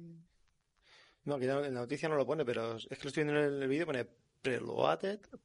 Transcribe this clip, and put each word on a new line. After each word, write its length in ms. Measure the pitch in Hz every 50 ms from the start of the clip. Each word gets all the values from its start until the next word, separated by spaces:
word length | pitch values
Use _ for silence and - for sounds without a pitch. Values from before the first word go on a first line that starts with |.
| 170 165 170 165 170 _ _ _ _ _ _ _ _ _ _ _ _ _ - - - _ _ _ -
No, 120 | 139 143
aquí 100 | 135 127
en 160 | 127 139 143
la 80 | 143 143
noticia 400 | 127 120 123 120 143 143 165 160
no 60 | 156
lo 100 | 143 131
pone, 180 | 117 151 160 143
pero 320 | 120 117 113 113 113 113
es 100 | 110 110
que 120 | - 135 - -
lo 40 | 143
estoy 160 | 135 165 151
viendo 160 | 147 147 147
en 60 | 147 143
el, 160 | 143 139 135
el 60 | 131
vídeo, 160 | 135 151 175
pone 200 | 160 139 123 117 - - _ _ _ _ _
preloaded, 800 | - 135 123 113 - - - - 131 143 165 165 - 190 208 214 - - - - -